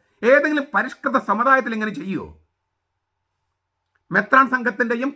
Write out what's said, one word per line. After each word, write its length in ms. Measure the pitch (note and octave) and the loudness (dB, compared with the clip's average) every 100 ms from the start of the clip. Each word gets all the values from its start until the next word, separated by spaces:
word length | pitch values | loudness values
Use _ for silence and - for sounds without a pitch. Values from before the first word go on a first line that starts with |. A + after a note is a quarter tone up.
| _ _ A3 | _ _ 4
ഏതെങ്കിലും 360 | C#4+ D4+ D4+ C#4 | 4 4 -2 -2
പരിഷ്കൃത 440 | G3+ B3+ - C4+ B3 - | -4 -4 -6 -4 -2 -2
സമുദായത്തിൽ 440 | G#3 B3+ C4 B3 A3 | 0 2 2 0 -4
ഇങ്ങനെ 180 | G#3+ C#4 | -6 -8
ചെയ്യുവോ? 280 | F#3+ D#3+ D#2+ D#2+ _ _ _ _ _ _ _ _ _ _ _ _ _ _ _ _ - F#3+ | -8 -8 -10 -18 _ _ _ _ _ _ _ _ _ _ _ _ _ _ _ _ -4 -2
മെത്രാൻ 300 | G3+ C4+ C4+ | 2 4 4
സംഘത്തിന്റെയും 560 | B3+ A#3+ - A#3 A#3+ C4+ | 0 -2 -2 -2 -2 -4